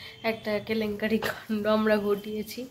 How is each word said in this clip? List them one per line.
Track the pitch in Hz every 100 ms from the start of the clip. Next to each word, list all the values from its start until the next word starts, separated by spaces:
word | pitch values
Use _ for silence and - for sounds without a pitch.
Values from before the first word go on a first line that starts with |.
| - -
একটা | 226 220 220 208
কেলেঙ্কারি | 208 220 214 202 214 220
কাণ্ড | 226 - - 214 208
আমরা | 214 214 214
ঘটিয়েছি। | 202 202 214 214 214 - 254